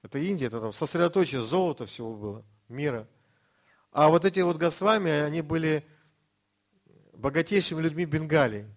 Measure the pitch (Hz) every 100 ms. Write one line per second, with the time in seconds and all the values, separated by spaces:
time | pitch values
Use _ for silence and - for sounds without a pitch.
0 | - 139 170 190 127 113 110 104 156 170
1 | 175 190 175 139 113 170 180 143 120 -
2 | 113 110 104 104 107 _ _ 120 147 117
3 | 107 _ _ _ _ _ _ _ _ -
4 | 156 165 185 185 175 160 170 - 202 220
5 | 175 147 147 160 151 160 160 151 147 _
6 | _ _ _ _ _ _ _ _ _ _
7 | _ - 127 147 160 202 175 160 160 151
8 | 170 156 156 156 131 104 107